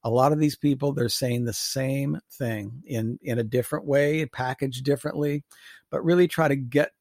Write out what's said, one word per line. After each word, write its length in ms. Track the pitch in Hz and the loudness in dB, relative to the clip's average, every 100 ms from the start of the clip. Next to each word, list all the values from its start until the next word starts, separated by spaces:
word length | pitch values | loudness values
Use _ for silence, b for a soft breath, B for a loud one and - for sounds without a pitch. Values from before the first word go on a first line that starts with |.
a 80 | 117 | 2
lot 220 | 120 135 | 4 4
of 80 | 151 | 4
these 160 | 151 - | 0 0
people, 360 | 147 135 143 | 0 0 -2
they're 160 | 139 120 | 0 -2
saying 360 | - 127 120 | 0 0 0
the 80 | 120 | -2
same 680 | 107 - 135 131 135 139 151 _ | -4 -4 -2 -2 -2 -2 -4 _
thing 500 | - 120 110 101 123 | -6 -4 -4 -8 -12
in, 340 | - 120 110 123 | -6 -4 -4 -6
in 160 | - 120 | -4 -2
a 60 | |
different 420 | 110 127 120 151 147 | 0 -2 -2 -6 0
way, 400 | 139 147 160 147 | 2 4 2 -4
packaged 580 | - 127 131 135 127 | -4 -4 -2 -4 -4
differently, 600 | 131 143 147 - 147 147 - B B B B | -2 0 -2 -2 -2 -2 -6 B B B B
but 140 | - | -2
really 220 | 165 180 175 | 2 4 4
try 220 | - 156 | 4 2
to 80 | 139 | 2
get 340 | 127 139 147 _ | 0 0 0 _